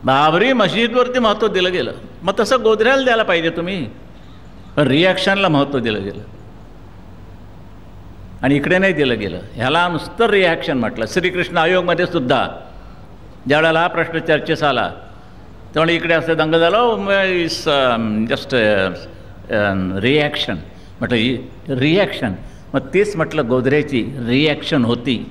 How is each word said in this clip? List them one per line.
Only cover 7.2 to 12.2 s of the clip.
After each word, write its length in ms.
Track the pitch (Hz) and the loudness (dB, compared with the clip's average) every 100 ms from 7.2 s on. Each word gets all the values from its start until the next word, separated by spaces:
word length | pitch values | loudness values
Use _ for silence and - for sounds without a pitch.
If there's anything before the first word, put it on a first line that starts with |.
| - - - - - - - - - - - - | -20 -20 -20 -20 -20 -20 -20 -20 -20 -20 -18 -4
आणि 120 | 127 143 | 0 2
इकडे 220 | 147 185 | 2 2
नाही 160 | 196 | 2
दिलं 260 | 160 135 113 | 2 0 0
गेलं. 200 | 101 87 92 | -4 -8 -12
ह्याला 340 | - 123 160 175 | -4 0 2 0
नुसतं 420 | 160 - - 226 | -2 -8 0 2
reaction 480 | 202 180 165 - 135 | 4 4 2 -2 -2
म्हटलं. 280 | 110 - 110 | -2 -2 -2
श्रीकृष्ण 520 | 185 180 180 170 170 | 0 0 -2 -2 0
आयोगमध्ये 480 | 160 185 180 165 180 | 2 2 2 0 0
सुद्धा 420 | 165 | 0